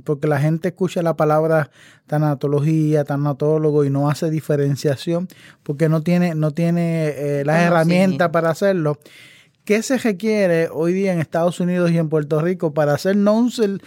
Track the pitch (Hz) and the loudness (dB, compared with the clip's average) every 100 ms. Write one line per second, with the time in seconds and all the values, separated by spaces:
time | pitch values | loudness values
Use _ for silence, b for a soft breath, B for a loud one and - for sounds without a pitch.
0 | - 143 156 139 151 160 185 - 180 185 | -6 -2 0 0 0 0 -4 -4 -4 -2
1 | 165 156 151 156 160 160 143 b b b | -2 0 2 2 2 0 -2 b b b
2 | _ 151 151 143 143 143 151 160 151 151 | _ -2 0 0 -2 0 0 0 2 0
3 | 143 143 147 139 147 156 156 147 143 139 | 0 -2 -2 -2 0 0 2 2 2 0
4 | 143 143 160 156 - 147 143 135 151 131 | 0 -2 -2 -4 -2 0 0 0 -2 -2
5 | - 170 180 B B B - 143 160 160 | -4 -4 -6 B B B -10 -2 0 0
6 | 160 175 175 156 156 147 170 170 170 165 | 0 0 0 0 -2 0 -2 0 -2 -2
7 | 156 139 143 143 143 165 175 170 165 180 | -2 -4 -4 -2 0 2 4 2 4 4
8 | 190 156 170 165 165 156 202 190 151 147 | 2 2 0 2 0 0 0 0 -2 -4
9 | B B B B B _ - 214 220 254 | B B B B B _ -2 -2 0 -2
10 | 240 185 220 214 185 165 165 131 170 185 | -2 -2 -2 2 2 2 0 -2 -2 0
11 | 190 175 147 165 175 170 175 180 170 170 | 0 -2 -2 0 0 0 -2 0 2 2
12 | 156 156 147 156 170 185 165 151 147 139 | 0 -2 0 0 0 -2 -2 0 0 0
13 | 185 202 202 220 240 247 208 196 | 0 2 2 2 0 0 -2 -2